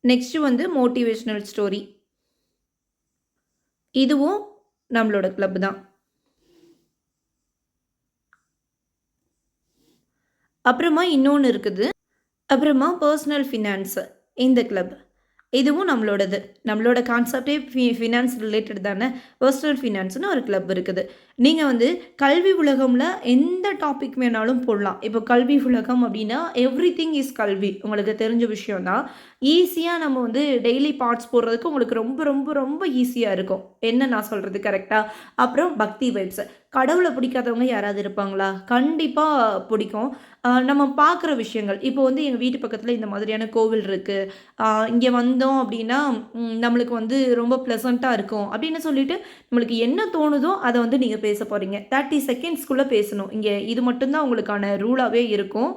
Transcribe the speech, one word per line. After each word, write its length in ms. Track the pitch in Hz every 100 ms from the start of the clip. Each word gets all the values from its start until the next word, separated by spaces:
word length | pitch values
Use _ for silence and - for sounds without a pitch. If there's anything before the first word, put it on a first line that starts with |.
| 247
நெக்ஸ்ட் 300 | 247 247 320
வந்து 520 | 285 247 359 302 247
மோட்டிவேஷனல் 560 | 247 233 220 226 208 202 -
ஸ்டோரி. 320 | 202 202 - _ _ _ _ _ _ _ _ _ _ _ _ _ _ _ _ _ _ _ _
இதுவும் 540 | 262 269 294 294 415 - _ _ _ _
நம்மளோட 400 | 233 220 202 185
கிளப் 260 | 190 190 190
தான். 300 | 196 196 - _ _ _ _ _ _ _ _ _ _ _ _ _ _ _ _ _ _ _ _ _ _ _ _ _ _ _ _ _ _ _ _ _ _ _ _ _ _ _ _ _ _ _ _ _ _ _
அப்புறமா 420 | 247 247 330 311
இன்னொன்னு 460 | 359 285 269 285 269
இருக்குது. 380 | - 208 185 254 - _ _ _ _ -
அப்புறமா 520 | 269 302 269 294 349
பர்சனல் 440 | 294 302 294 294 277
ஃபினான்ஸ் 540 | 226 208 196 190 - - _ _
இந்த 300 | - 254 254
கிளப். 380 | - 190 180 - _ _ _ _ _
இதுவும் 400 | 254 277 294 381
நம்மளோடது. 500 | 254 214 202 190 196 - _ -
நம்மளோட 360 | 214 233 247
கான்செப்டே 540 | 247 240 240 262 262 294
ஃபி-, 360 | - 254 247
ஃபினான்ஸ் 360 | 233 226 240 254 247
ரிலேட்டட் 400 | 214 214 220 202
தானே. 280 | 190 196 254 254 - _
பர்சனல் 380 | 254 269 302 269
ஃபினான்ஸ்னு 480 | 247 202 185 190 392
ஒரு 140 | 302
கிளப் 280 | - 190 180
இருக்குது. 340 | 185 185 185 185 - _ -
நீங்க 300 | 254 320 294
வந்து 480 | 240 240 349 - -
கல்வி 380 | 277 330 381
உலகம்ல 520 | 359 294 269 262 247 311 370
எந்த 520 | 240 254 330 359 403
டாபிக் 440 | 294 302 277 269 -
வேணாலும் 440 | 247 226 220 254
போடலாம். 400 | 247 202 202 185
இப்போ 200 | 214 220
கல்வி 400 | 220 240 247 285
உலகம் 520 | 247 240 - 247 233
அப்படின்னா 240 | 202 214 254 330
everything 540 | 247 254 262 349 349 320
is 180 | 294 269
கல்வி. 460 | - 208 196 202 190
உங்களுக்கு 340 | 214 214 202 214
தெரிஞ்ச 300 | 226 233 233
விஷயம் 360 | 214 - 196
தான். 260 | 185 180 175 - - _ 262
ஈஸியா 520 | 339 359 339 339 339
நம்ம 200 | 311 262
வந்து 400 | 240 233 294 247
டெய்லி 320 | 233 254 294 285
பார்ட்ஸ் 320 | 240 233 -
போடுறதுக்கு 320 | 240 233 233
உங்களுக்கு 320 | 330 285 233 226
ரொம்ப, 280 | 226 269
ரொம்ப, 300 | 294 277 277
ரொம்ப 340 | 277 262 311 370
ஈஸியா 440 | 254 247 240 220
இருக்கும். 320 | 190 190 190 - _
என்ன 260 | 226 240 262
நான் 180 | 220
சொல்றது 360 | 208 202 196 196
கரெக்டா? 460 | 208 190 196 214 214 - - -
அப்புறம் 400 | 247 247 349 285
பக்தி 360 | 202 - 254
வைப்ஸ். 360 | 202 185 185 202 - _
கடவுளை 420 | 269 262 349 349
பிடிக்காதவங்க 520 | 254 254 254 240 233
யாராவது 460 | 254 220 202 202 196
இருப்பாங்களா? 540 | 190 196 196 196 190 185
கண்டிப்பா 920 | 247 285 320 311 294 311 285 220 190
பிடிக்கும். 560 | - 214 214 214 254 262 - - 240
ஆ, 140 | 254
நம்ம 340 | 254 285 277 269
பார்க்குற 380 | 302 349 339 262
விஷயங்கள். 460 | 214 220 202 196
இப்போ 220 | 262 269
வந்து 200 | 262 269
எங்க 140 | 294 240
வீட்டு 300 | 247 254 226
பக்கத்துல 200 | 220 226
இந்த 200 | 240 220
மாதிரியான 400 | 202 214 214 220
கோவில் 360 | 226 220 220
இருக்கு. 500 | 190 190 190 196 196 - - -
ஆ, 280 | 220 214 220
இங்க 220 | 233 254
வந்தோம் 340 | 247 247 254
அப்படின்னா, 880 | 262 269 247 226 226 262 294 240 240
ம், 300 | 233 233 226
நம்மளுக்கு 280 | 240 240 240
வந்து 460 | 240 220 269 254 240
ரொம்ப 260 | 233 254 254
ப்ளசன்ட்டா 460 | 226 254 247 262
இருக்கும் 420 | 226 196 214 202
அப்படின்னு 240 | 214 320 320
சொல்லிட்டு 480 | 320 269 269 370 - - _
நம்மளுக்கு 260 | 240 233 233
என்ன 280 | 233 339 440
தோணுதோ 540 | 330 302 285 302 392
அதை 220 | 247 240
வந்து 160 | 226 262
நீங்க 200 | 247 214
பேச 260 | 214 208
போறீங்க. 420 | 220 208 190 202 202
தேர்ட்டி 300 | 262 277 294 269
செகண்ட்ஸ்க்குள்ள 560 | 247 339 320 - 262
பேசணும். 480 | 269 220 208 202 196
இங்க 260 | 214 214 202
இது 240 | 214 233
மட்டும்தான் 500 | 247 247 269 302 285
உங்களுக்கான 460 | 233 - 202 202 202
ரூலாவே 500 | 214 254 240 233 240
இருக்கும். 460 | 202 190 208 285